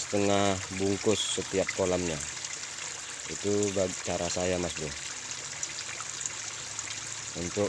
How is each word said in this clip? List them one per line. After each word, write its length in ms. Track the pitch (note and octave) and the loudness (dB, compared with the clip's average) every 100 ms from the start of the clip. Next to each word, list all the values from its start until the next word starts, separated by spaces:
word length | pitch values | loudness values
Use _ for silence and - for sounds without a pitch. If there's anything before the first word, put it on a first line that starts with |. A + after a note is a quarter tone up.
setengah 560 | - G#2 G2+ G2+ G2+ F#2+ - F#2+ | 2 4 6 6 6 4 0 0
bungkus 560 | G2 G2 - G2+ - - | 2 4 4 4 2 -2
setiap 320 | F2+ F#2+ F2+ - | 0 2 2 2
kolamnya. 400 | F#2+ F2+ F2 D2+ D2 - - - - - - - - - - | 4 4 2 -2 -4 -6 -6 -6 -6 -6 -8 -8 -8 -8 -6
Itu 240 | D#2+ G2+ G2+ G#2 G2 | -2 2 4 4 4
bag-, 240 | F#2 F#2 - | 2 0 -2
cara 160 | F2 F2 | 0 0
saya, 240 | F2+ F2+ F2+ | 2 2 2
Mas 160 | F2 - | 0 -2
Bro. 80 | D2+ - - - - - - - - - - - - - - - - - - - - - - - - E2+ | -4 -6 -6 -6 -6 -6 -6 -6 -6 -6 -6 -6 -6 -4 -4 -4 -8 -8 -8 -6 -6 -6 -6 -8 -6 -4
Untuk 240 | F2 G2+ | -2 2